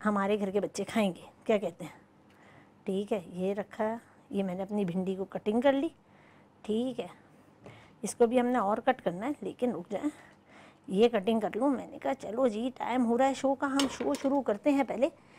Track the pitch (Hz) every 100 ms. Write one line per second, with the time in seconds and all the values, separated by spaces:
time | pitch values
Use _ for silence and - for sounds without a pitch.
0 | 214 202 196 208 196 202 180 - 196 233
1 | 202 170 - - - 214 190 - 294 -
2 | - - - - - - - - - 190
3 | 208 214 170 180 185 202 190 - 214 233
4 | - - - 196 196 180 190 208 190 180
5 | 185 190 190 185 - 226 277 269 320 -
6 | - - - - - _ - 214 254 240
7 | 175 - - - - - - - - -
8 | 196 - 233 247 240 247 202 220 262 247
9 | 190 175 233 294 - - 247 170 175 196
10 | 294 - - - - - - - - 190
11 | 233 226 185 226 208 214 277 240 175 -
12 | 277 269 202 220 262 208 254 - 214 247
13 | 226 233 269 262 269 277 277 269 269 -
14 | 247 285 277 277 247 208 294 277 233 180
15 | 294 - -